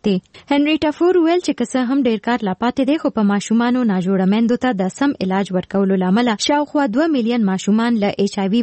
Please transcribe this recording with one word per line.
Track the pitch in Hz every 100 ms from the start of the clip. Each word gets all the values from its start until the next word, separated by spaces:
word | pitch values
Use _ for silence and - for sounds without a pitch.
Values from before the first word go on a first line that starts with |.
دی. | 214 185 - - -
هنریټا | 285 294 311 302 294
فور | 339 370
وویل | 320 349 -
چې | -
که | 233
څه | 262 247
هم | 277 247
ډېر | 220 -
کار | 240 208
لا | 185
پاتې | 240 247 262
دی، | 311
خو | 285 220
په | 202
ماشومانو، | 202 - 226 240 247 240
ناجوړه | 185 180 196 185
میندو | 214 233 240
ته | 254 196
د | 190 -
سم | 285 - 185
علاج | 190 190 185
ورکولو | - 196 196 190
له | 185
امله | 202 240 208 -
شاوخوا | 294 285 302 277
دوه | 220 330 285
میلیون | 226 240 202
ماشومان | 185 - 214 233 233
له | 202 -
اچ | 202 -
آی | 196
وي | 233